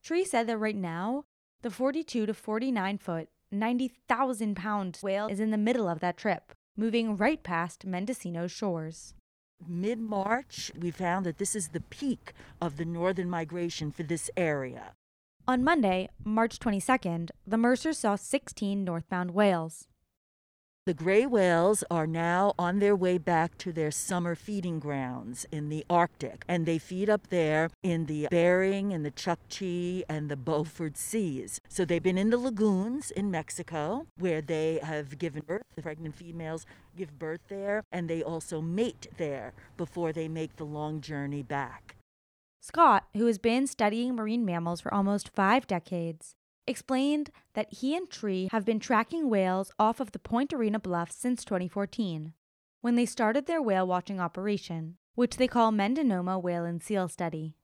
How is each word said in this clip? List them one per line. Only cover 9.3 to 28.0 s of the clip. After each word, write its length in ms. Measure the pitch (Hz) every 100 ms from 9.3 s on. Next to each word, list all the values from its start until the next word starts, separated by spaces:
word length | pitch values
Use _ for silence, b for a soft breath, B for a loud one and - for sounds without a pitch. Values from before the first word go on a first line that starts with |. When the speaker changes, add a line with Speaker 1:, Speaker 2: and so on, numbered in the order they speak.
| _ _ _ 170
Speaker 2:
Mid-March, 1040 | 175 202 233 220 208 196 240 - - - -
we 140 | 175
found 340 | 160 180 185 180
that 120 | 151
this 180 | 196 214
is 120 | 156
the 120 | 165
peak 520 | - - 277 - - B B B
of 160 | 170 143
the 80 |
northern 440 | 165 170 180 185 180
migration 600 | 175 160 175 170 - 151
for 140 | -
this 260 | 156 165 - -
area. 560 | 165 147 131 123 101 - _ _ _ _ -
Speaker 1:
On 160 | 254
Monday, 460 | 262 339 202 185 185 -
March 380 | 208 220 226 -
twenty-second, 720 | 240 196 - 254 180 170 165 -
the 140 | - 226
Mercers 400 | 240 254 320 311
saw 160 | 214
sixteen 720 | 202 - 277 - - 196 202
northbound 480 | 185 165 - 180 180
whales. 560 | 175 208 175 160 - - _ _ _ _ _ _ _ _ _
Speaker 2:
The 100 | -
gray 320 | 156 165 202 262
whales 580 | 233 180 170 180 214 -
are 160 | 170 160
now 480 | 165 170 175 202 -
on 200 | 175 196
their 180 | 202 202
way 220 | 180 180
back 400 | 170 165 165 -
to 160 | 185
their 160 | 165 151
summer 440 | - - 180 175
feeding 440 | 165 - 202 175 160
grounds 680 | 147 139 127 123 107 123 -
in 160 | 151 147
the 160 | 156 -
Arctic, 560 | 175 170 _ - - -
and 160 | 175
they 140 | 160 160
feed 320 | - 185 208
up 160 | 208 -
there 400 | 180 156 156 160 _
in 240 | 190 165